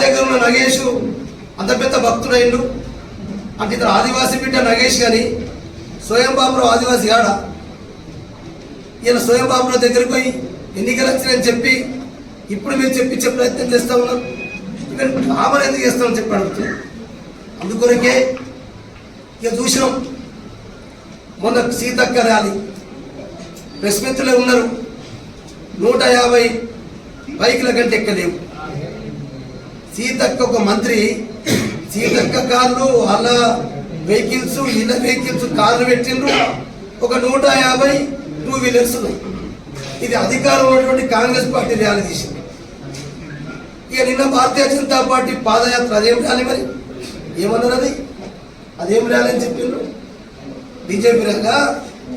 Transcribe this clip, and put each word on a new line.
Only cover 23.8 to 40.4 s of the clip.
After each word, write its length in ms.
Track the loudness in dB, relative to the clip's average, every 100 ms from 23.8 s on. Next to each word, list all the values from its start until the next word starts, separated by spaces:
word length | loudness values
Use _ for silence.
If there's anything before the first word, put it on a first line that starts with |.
| -2 0 0
మిత్రులే 280 | 0 4 4
ఉన్నారు, 240 | 6 4 2 -4 -10 -14 -16 -16 -18 -18 -20 -18 -16 0
నూట 180 | 2 4 4 6
యాభై 260 | 6 6 4 0 -8 -12 -16 -16 -18 -16 -12 0
బైకుల 280 | 2 2 2 2
కంటే 180 | 2 2
ఎక్కలేవు. 360 | 0 0 -2 -4 -10 -12 -10 -8 -10 -10 -12 -12 -12 -14 -14 -16 -16 -18 -14 -6
సీతక్క 440 | -4 0 0 2 2
ఒక 120 | 2 2
మంత్రి, 280 | 2 2 2 2 -2 -8 -8 -2 0 0 -6 -8
సీతక్క 420 | -2 0 2 2 0 2
కార్లు 360 | 4 4 2 4 4 4
వాళ్ళ 200 | 2 4 4 4 2 -4 -8 -10 -8 0
వెహికల్స్, 500 | 0 2 -2 -2 -2 0
వీళ్ళ 240 | 0 2 2 2
వెహికల్స్ 400 | 0 -2 -4 -2 2
కార్లు 260 | 4 4 4
పెట్టిండ్రు, 420 | 2 2 0 0 2 0 -2 -10 -14 -16 -4 0
ఒక 80 | 2 2
నూట 200 | 4 4 4 4
యాభై 280 | 4 4 2 -2 -6 -10 -8
టూ 80 | -4 0
వీలర్స్ 320 | 2 4 2 0
ఉన్నాయి. 180 | -4 -6 -8 -10 -10 -14 -14 -14 -12 -8 -2
ఇది 100 | 0 0
అధికారం 420 | 2